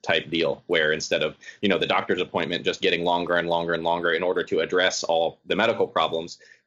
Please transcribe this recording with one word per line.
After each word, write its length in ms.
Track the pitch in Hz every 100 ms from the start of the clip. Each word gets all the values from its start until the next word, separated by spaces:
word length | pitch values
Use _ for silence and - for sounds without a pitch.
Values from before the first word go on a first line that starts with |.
type 260 | - 82 80
deal 340 | 82 78 69 -
where 240 | 82 78
instead 320 | 78 - 85
of, 140 | 78 - - -
you 60 | 104
know, 100 | 85
the 80 | 87
doctor's 340 | 95 98 90
appointment 440 | 87 104 78 85
just 160 | - -
getting 240 | 92 85
longer 320 | 87 87 85 87
and 120 | 85
longer 240 | 85 85
and 120 | 82
longer 280 | 82 85 85
in 120 | 82
order 180 | 90 90
to 160 | 82 87
address 460 | 82 92 92 -
all 340 | - 82 82 - 92
the 80 |
medical 320 | 87 113 98 92
problems, 520 | - 78 80 85 - - -